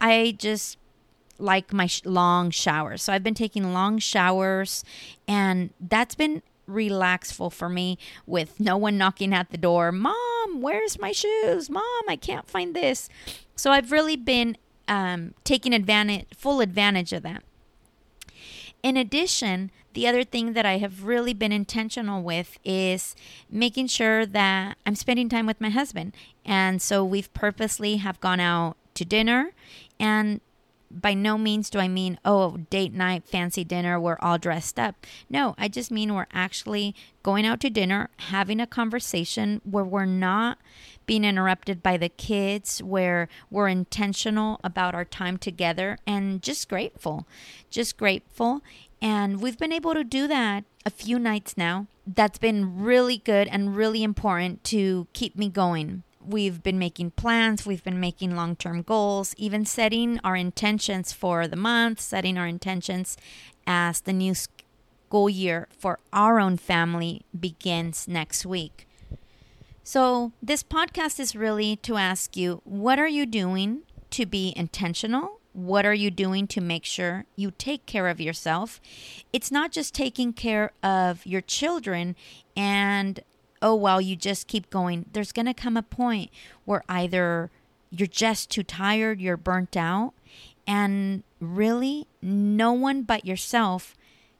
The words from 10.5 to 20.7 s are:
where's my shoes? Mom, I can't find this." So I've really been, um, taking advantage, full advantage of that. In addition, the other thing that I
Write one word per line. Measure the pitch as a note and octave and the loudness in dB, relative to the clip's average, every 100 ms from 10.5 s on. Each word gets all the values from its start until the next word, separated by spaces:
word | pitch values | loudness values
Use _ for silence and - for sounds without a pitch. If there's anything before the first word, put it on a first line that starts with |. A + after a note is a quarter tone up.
| D#4 | -2
where's | C4+ G4+ A4 - | -2 -2 -2 -4
my | G4+ | -4
shoes? | G4+ G#4 A4 A4 F4+ C#4+ | -2 0 0 2 0 -2
Mom, | E4+ A4+ A#4+ G#4+ | -4 -4 -4 -4
I | D4+ | -4
can't | - - - | -6 -8 -4
find | F#4+ F4+ E4 | -4 -2 0
this." | C#4+ B3+ - - - - - - | 0 -2 -6 -16 -16 -16 -16 -2
So | C#4 | 2
I've | C#4 A#3 | 2 4
really | D4+ D#4 D4+ | 2 2 0
been, | A#3 B3 A#3 A3 _ _ - | 0 0 0 -4 _ _ -4
um, | G3+ F#3 F3+ E3 - | -2 -2 -4 -8 -6
taking | - C4 B3+ | 0 2 4
advantage, | A#3 F#3+ G#3 G#3 G3+ - - | 2 4 4 4 0 -6 -6
full | C#4 C#4 | 0 2
advantage | G#3 F#3 G3+ G3 E3+ | 2 4 2 2 0
of | F3+ | -6
that. | D3 F3+ - _ _ _ _ _ _ - - - - - - - | -6 -10 -14 _ _ _ _ _ _ -20 -20 -20 -20 -18 -20 -4
In | C4 C4 | 0 0
addition, | A3 C#4+ F4+ - A3 F#3 F#3+ _ _ | 2 0 0 0 0 -2 -4 _ _
the | A3 A#3+ | -2 2
other | B3 | 2
thing | B3 A#3+ A3+ | 0 -2 -2
that | A3+ | 2
I | G#3 | 2